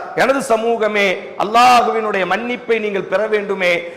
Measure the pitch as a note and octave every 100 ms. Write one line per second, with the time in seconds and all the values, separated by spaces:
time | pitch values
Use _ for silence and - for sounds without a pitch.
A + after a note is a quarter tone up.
0 | - - G#3+ C4+ - A3+ A#3 A3+ G#3 G#3
1 | G3 - - - G3 A3+ B3 A#3+ A3+ A3
2 | G#3+ G3 F3+ G3+ A#3+ B3 A#3 A3+ G#3 F#3+
3 | E3+ F#3+ G#3+ G#3+ G3 F#3+ F3+ E3+ -